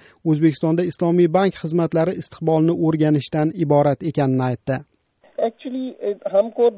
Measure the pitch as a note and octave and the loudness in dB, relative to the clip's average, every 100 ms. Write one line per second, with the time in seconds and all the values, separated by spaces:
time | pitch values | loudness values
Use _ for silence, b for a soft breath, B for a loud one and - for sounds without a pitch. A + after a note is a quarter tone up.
0 | b b E3 D3+ D#3+ C#3+ D#3+ E3+ F3+ - | b b 0 2 2 2 0 0 -2 -2
1 | E3+ F3 F3 F3+ G3 - D#3+ E3+ E3+ E3 | 0 2 4 2 0 -2 -4 -2 0 0
2 | E3 F#3 - - D#3+ D#3+ D#3+ E3+ D#3+ D#3 | -2 -4 -10 -6 0 2 2 2 0 2
3 | D#3 D3+ - D#3 D#3 F3+ D3 D3 D3 C3+ | 2 0 -2 -2 -2 -2 0 2 2 0
4 | E3+ D#3 C3+ C3 B2+ B2 - C3 - _ | -4 -2 0 0 -2 -4 -6 -6 -8 _
5 | _ _ _ - A#3 - C4+ B3+ B3+ - | _ _ _ -6 -4 -6 -12 -10 -10 -8
6 | G3+ G3+ G3+ G3 A3+ A3 A#3+ | -8 -6 -2 0 0 2 0